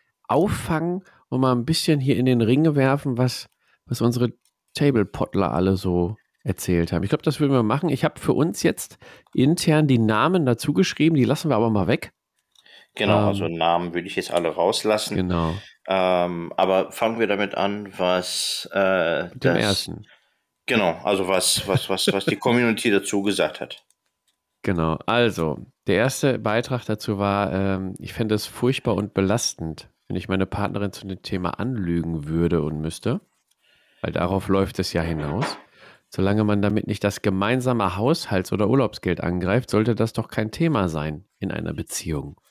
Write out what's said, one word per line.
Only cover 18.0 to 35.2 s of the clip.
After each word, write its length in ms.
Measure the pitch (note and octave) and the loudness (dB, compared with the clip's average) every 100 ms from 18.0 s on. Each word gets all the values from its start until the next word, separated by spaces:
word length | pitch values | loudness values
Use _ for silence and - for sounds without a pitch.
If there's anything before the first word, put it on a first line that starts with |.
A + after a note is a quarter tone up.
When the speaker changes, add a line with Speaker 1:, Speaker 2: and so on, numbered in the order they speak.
| F2+ F#2 F2+ - - - - | 0 0 0 -4 -6 -6 -6
Speaker 2:
äh, 500 | G2 F#2+ F#2 E2 D2+ | 0 2 2 2 -2
Speaker 1:
Mit 200 | F2 - | -4 -2
dem 100 | - F2 | 0 2
Speaker 2:
das 20 | |
Speaker 1:
ersten. 420 | G#2+ G2 - E2 A2 _ _ _ _ _ - | 2 0 -4 -10 -16 _ _ _ _ _ -2
Speaker 2:
Genau, 280 | A#2+ F#2 D#2+ | 0 2 0
also 240 | - G2 F#2 | 0 0 2
was, 400 | F#2 - - - | 2 2 0 0
was, 220 | F#2+ - | 0 0
was, 180 | F#2 - | -2 -2
was 120 | G2 - | -2 -2
die 100 | G2+ | -2
Speaker 1:
<laughs> 40 | |
Speaker 2:
Community 520 | B2+ A#2+ A#2+ G#2+ A#2+ | 0 2 2 0 2
dazu 300 | G2 - G2+ | 0 0 -2
gesagt 360 | G2+ F2+ D#2 - | 0 0 -2 -4
hat. 220 | D2 - _ _ _ _ _ _ _ _ | -12 -14 _ _ _ _ _ _ _ _
Speaker 1:
Genau, 360 | - F2 D#2+ D#2+ - | -4 0 0 -2 0
also 500 | A#2 A#2 E2+ D#2+ A#1+ - _ - | 2 2 0 -2 -4 -10 _ -2
der 80 | F#2+ | 0
erste 420 | B2 - C#3+ A2+ | 0 0 0 0
Beitrag 460 | A2 A2 - B2 - | 0 -2 -2 -4 -4
dazu 320 | G#2+ - G2+ | -6 -4 -2
war, 340 | G2+ G2+ G2 | 0 0 0
ähm, 440 | F#2+ G2 F#2+ F#2+ - | 0 0 -2 -4 -10
ich 140 | - | -10
fände 200 | - A2 G#2+ | -4 -2 -2
es 100 | - | -4
furchtbar 500 | - B2 C3 - G2 | -2 -2 0 0 -2
und 180 | G2+ | -2
belastend, 760 | - F#2+ A2+ - - E2 D#2 - _ - | 0 2 2 -2 -6 -8 -10 -16 _ -8
wenn 80 | F#2+ | -6
ich 140 | - | -2
meine 160 | F#2+ F#2+ | -2 -2
Partnerin 480 | G2 G2+ G#2+ G2+ | -2 -4 -4 -6
zu 120 | - G2 | -6 -10
dem 160 | F#2 | -12
Thema 380 | - F#2+ F2+ - | -6 -4 -4 -4
anlügen 680 | A2+ B2 F2 E2+ E2 D#2+ D2 | -4 -4 -2 -2 -2 -6 -4
würde 320 | D#2+ E2+ E2+ | 0 2 2
und 180 | D2+ D2+ | -2 -4
müsste, 400 | D#2 - A2+ C3 - _ _ _ _ _ _ _ | -6 -6 -4 -4 -6 _ _ _ _ _ _ _
weil 120 | E2+ | -6
darauf 340 | D#2 F2 F#2+ - | -2 -2 -2 0
läuft 320 | G2 F#2+ - | 2 0 -2
es 140 | F#2 | -4
ja 80 | F2 | -2
hinaus. 560 | E2 D#2+ | -2 -2